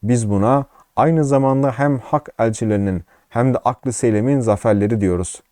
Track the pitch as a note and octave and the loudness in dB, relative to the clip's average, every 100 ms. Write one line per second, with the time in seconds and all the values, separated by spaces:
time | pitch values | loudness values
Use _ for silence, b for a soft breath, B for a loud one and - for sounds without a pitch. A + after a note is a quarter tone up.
0 | G#2+ A#2+ A2 G2+ G#2 C3+ C3+ b b - | 0 -2 0 0 2 0 -2 b b 0
1 | C3+ E3 C#3+ C#3 C3+ C3+ C#3 A#2+ C#3+ C3+ | 2 2 2 2 2 2 0 0 -2 -2
2 | - A#2+ - - A#2 A2 A2+ G#2 G2+ F#2 | -2 -4 -4 -2 -2 0 -2 0 0 -2
3 | - b b A#2 B2+ A#2+ - C3 C3+ A#2+ | -6 b b -2 0 0 -2 -4 -6 -2
4 | B2 G#2+ A#2 C#3+ A2+ G2+ A#2 G#2 G2+ A2+ | 0 0 2 0 0 0 2 0 2 0
5 | G2 F2+ F#2 - _ | 0 0 -4 -10 _